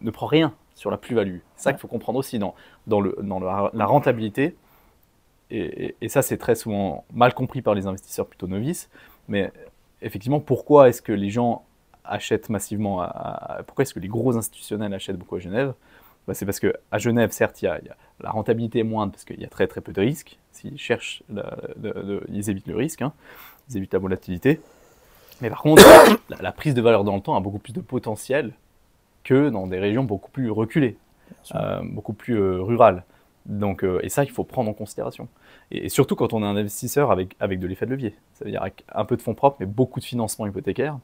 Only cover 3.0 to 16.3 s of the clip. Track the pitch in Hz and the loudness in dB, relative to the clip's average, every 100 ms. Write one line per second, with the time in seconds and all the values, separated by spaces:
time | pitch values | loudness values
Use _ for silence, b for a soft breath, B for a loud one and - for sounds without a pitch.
3 | 98 - 98 95 92 98 98 113 101 139 | 0 -4 -6 -6 -4 -2 -2 0 2 4
4 | 139 117 107 131 151 - b b b _ | 2 0 -2 -2 -2 -4 b b b _
5 | _ _ _ _ - 113 85 - - - | _ _ _ _ -10 -8 -6 -8 -10 -8
6 | 110 139 - 107 - 113 110 101 95 - | -4 -2 -2 -2 0 -2 -2 -4 -4 -6
7 | - 113 123 - 127 131 113 101 95 95 | -8 2 2 2 -6 -4 -2 0 -2 -8
8 | - - 95 - 90 98 131 175 - b | -10 -10 -10 -10 -8 -4 -4 -6 -12 b
9 | b b - 101 92 - - _ _ _ | b b -6 -4 -4 -8 -20 _ _ _
10 | 110 98 117 147 - 123 - 147 131 117 | -10 -8 -2 -2 0 -2 6 10 10 6
11 | - 101 101 113 120 113 - _ _ _ | -2 -2 -2 -2 -2 -2 -10 _ _ _
12 | - 101 - 107 - 101 - 104 104 92 | -10 -8 -2 -2 -2 -6 -4 -4 -2 -4
13 | 87 - - - - - - - 135 - | -6 -8 -10 -10 -10 -12 -6 -4 -4 -6
14 | 92 113 127 117 104 - - 104 107 95 | -6 -2 0 0 -4 -12 -8 -6 -6 -6
15 | - 90 90 92 87 107 139 - b b | -8 -10 -8 -10 -4 -2 -4 -6 b b
16 | b b - | b b -10